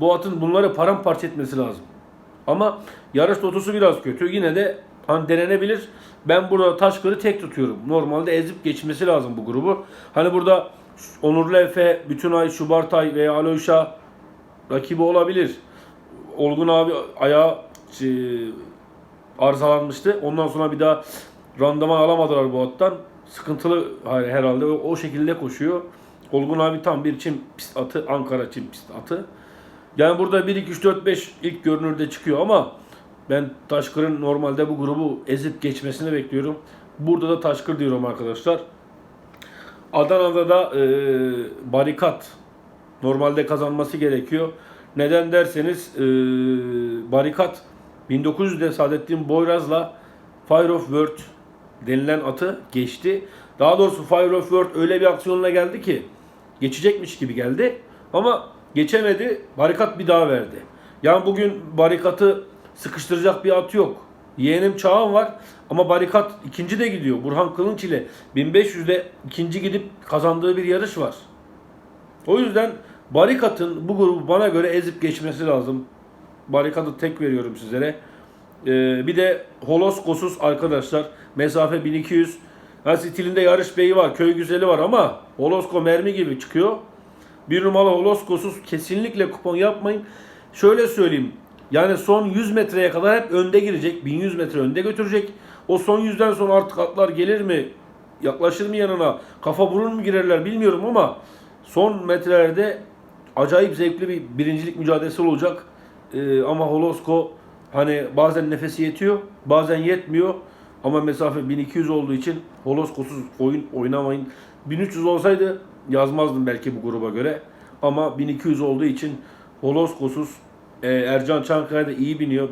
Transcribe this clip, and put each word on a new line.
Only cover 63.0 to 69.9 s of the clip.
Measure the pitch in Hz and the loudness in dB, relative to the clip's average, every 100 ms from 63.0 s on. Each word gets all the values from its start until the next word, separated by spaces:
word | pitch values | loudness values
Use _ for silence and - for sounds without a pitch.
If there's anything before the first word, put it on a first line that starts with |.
| 143 175 185 190 | -4 0 2 2
bir | 190 180 | 2 0
at | 180 | 2
yok. | 208 175 - - - - - | 0 0 -2 -16 -20 -18 -2
Yeğenim | 135 170 196 196 | 0 2 0 0
Çağan | 190 202 220 | 2 4 4
var | 208 220 - - - - | 2 0 -4 -20 -20 -4
ama | 165 180 | 0 2
Barikat | 180 180 208 202 - 135 | 2 2 2 0 -6 -14
ikinci | - 175 208 | -10 -6 -2
de | 233 | -2
gidiyor. | 190 139 127 | -2 -2 -2
Burhan | 139 147 175 | -2 -2 -2
Kılınç | - 196 208 | -2 -4 -4
ile | 185 139 - - - 135 | -4 -4 -6 -14 -6 -4
bin | 151 | 2
beş | 190 202 | 2 2
yüzde | 170 165 180 - - 135 | 0 -2 -2 -2 -14 -12
ikinci | - 170 180 | -6 -4 -4
gidip | 190 196 - | -4 -4 -6